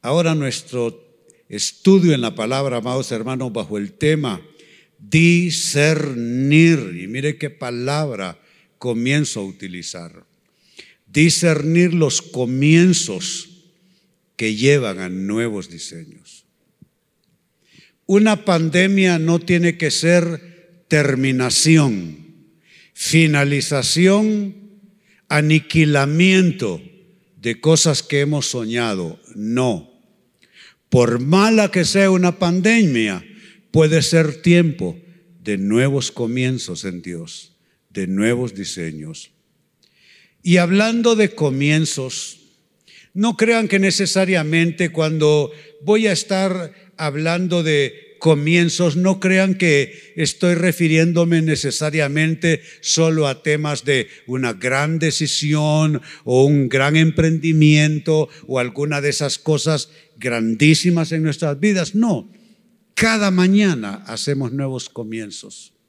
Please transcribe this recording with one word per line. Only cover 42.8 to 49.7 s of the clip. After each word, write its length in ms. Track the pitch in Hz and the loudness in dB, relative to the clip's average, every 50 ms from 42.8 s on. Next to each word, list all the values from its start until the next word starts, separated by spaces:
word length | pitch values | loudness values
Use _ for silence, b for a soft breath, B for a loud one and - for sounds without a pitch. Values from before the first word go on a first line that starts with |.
| b b b b b b b | b b b b b b b
no 240 | 185 208 233 214 | -2 -2 -2 0
crean 320 | - 220 226 233 226 220 208 | 0 2 2 2 0 0 0
que 100 | 196 196 | 0 2
necesariamente 1120 | 196 196 175 - 196 165 - 190 190 180 190 180 156 151 156 165 170 170 165 - 180 165 | 2 2 0 0 -2 -2 0 0 0 2 0 0 0 0 2 2 2 2 0 -2 -4 -4
cuando 600 | 160 160 160 156 160 156 151 151 151 151 143 139 B B B B B B 143 | -2 -2 -2 -2 0 2 2 2 4 2 0 -2 B B B B B B -2
voy 240 | 151 208 220 220 | 0 0 2 2
a 60 | 214 190 | 0 0
estar 600 | - - - 202 190 190 190 180 185 175 156 b b b b b | -2 -2 -4 -2 -2 0 -2 -2 -4 -8 -12 b b b b b
hablando 640 | - 160 151 139 147 156 165 170 175 185 180 175 175 165 | -6 -6 -6 -4 -2 -2 -2 -2 -2 -2 -2 -2 -2 0
de 540 | 160 156 147 139 123 - - - - - _ | 0 0 0 0 -2 -4 -12 -20 -20 -20 _
comienzos, 800 | - 165 160 147 147 156 170 175 175 170 165 - 175 170 143 | 2 2 2 4 2 2 2 2 2 2 0 0 -2 0 0
no 240 | 165 180 190 190 190 | 2 0 0 0 0
crean 360 | 190 185 190 185 190 190 185 | 0 0 2 2 2 2 0
que 580 | 190 185 170 | 0 2 2